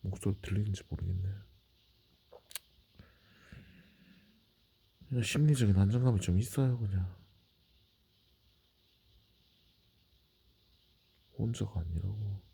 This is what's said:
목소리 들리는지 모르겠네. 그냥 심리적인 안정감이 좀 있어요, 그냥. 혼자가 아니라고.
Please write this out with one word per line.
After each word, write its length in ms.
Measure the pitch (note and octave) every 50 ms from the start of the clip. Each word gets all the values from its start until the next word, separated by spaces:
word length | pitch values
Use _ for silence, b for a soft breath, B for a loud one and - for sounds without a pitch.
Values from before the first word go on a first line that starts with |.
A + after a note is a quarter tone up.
목소리 380 | - G2 F#2+ - - G2+ F#2 -
들리는지 420 | - - F#2+ G2+ G#2 G#2 G2 - - -
모르겠네. 400 | E2 D#2+ F2 F2 F#2 F#2 F#2 F#2+ G2 G2+ G2+ - - _ _ _ _ _ _ _ _ _ _ _ _ _ _ _ - - _ _ - - _ _ _ _ _ _ _ B B B B B B B B B B B B B B B B B B B B B B B B B B B B B B B _ _ _ _ _ _ _ _ _ _ - -
그냥 140 | C3 B2 A2+
심리적인 540 | - - C#3+ D3+ D3+ D3+ B2+ B2 G#2 G2 F#2+
안정감이 420 | G2 G2 A2 B2 B2+ B2+ A#2 G2
좀 180 | - - F2 F#2
있어요, 380 | A2+ B2 - - C3+ C3 B2 A#2+
그냥. 360 | A#2 G2 G2 F#2+ F#2 F#2 - - - _ _ _ _ _ _ _ _ _ _ _ _ _ _ _ _ _ _ _ _ _ _ _ _ _ _ _ _ _ _ _ _ _ _ _ _ _ _ - _ _ _ _ _ _ _ _ _ _ _ _ _ _ _ _ _ _ _ _ _ _ _ _ _ _ _ _ _ _ _ _ _ _ _ _ _ _ _ _ _ _ _ -
혼자가 440 | A2 A2+ A#2 - G2+ G2+ - F#2
아니라고. 600 | E2 E2+ E2 E2 - F#2+ G2+ G#2+ G#2+ G2+ G2+ G2 - -